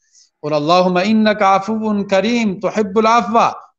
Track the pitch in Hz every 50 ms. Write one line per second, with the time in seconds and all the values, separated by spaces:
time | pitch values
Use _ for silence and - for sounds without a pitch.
0 | _ _ _ _ _ _ _ _ - 151 151 147 147 156 175 180 180 185 180 180
1 | 185 208 220 220 214 214 208 214 202 190 196 190 190 - 220 220 220 214 214 202
2 | 196 202 196 190 196 220 240 240 226 208 185 - - 175 - 202 220 196 185 220
3 | 220 226 226 240 220 - 220 233 196 - - - - - _